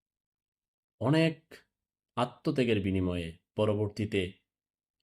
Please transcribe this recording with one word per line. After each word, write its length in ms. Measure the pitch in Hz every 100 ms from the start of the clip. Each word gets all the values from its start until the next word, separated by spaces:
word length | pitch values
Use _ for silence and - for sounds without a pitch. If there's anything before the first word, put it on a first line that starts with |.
| _ _ _ _ _ _ _ _ _ -
অনেক 540 | 123 160 165 160 _ - _ _ _ _ _ -
আত্মত্যাগের 640 | 123 - 165 139 117 104
বিনিময়ে 560 | 95 95 92 90 82 82 _ -
পরবর্তীতে 760 | 107 104 101 - 107 101 92 - _ _ _ _ _ _